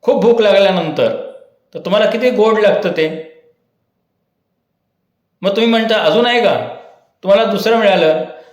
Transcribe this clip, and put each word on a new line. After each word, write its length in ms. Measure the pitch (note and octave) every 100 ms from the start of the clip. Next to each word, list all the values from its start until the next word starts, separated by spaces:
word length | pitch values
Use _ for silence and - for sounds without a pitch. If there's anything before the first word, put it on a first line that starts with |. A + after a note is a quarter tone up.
खूप 200 | - C#4
भूक 180 | G3+ A#3
लागल्यानंतर 880 | G#3+ G3 G3 F#3 D#3+ C#3 A#2 - - - _ _ _
तर 60 | D#3+
तुम्हाला 320 | F3 G3+ G#3+
किती 180 | A3+ B3+
गोड 300 | G#3 G#3+ G#3+
लागतं 300 | G#3 - F#3
ते. 460 | D#3+ D#3 - - - _ _ _ _ _ _ _ _ _ _ _ _ _ _ _ _ _ _ _ _
मग 80 | F#3
तुम्ही 160 | G3+ A#3
म्हणता, 360 | A3+ A3 G#3+
"अजून 240 | E3 A3 A#3+
आहे 160 | A#3+
का?" 340 | A3 - - - - _ _ _
तुम्हाला 220 | F#3+ G3+ A3+
दुसरं 320 | G#3 A3 A3+
मिळालं, 480 | G#3 F#3 D#3+ D#3 - - -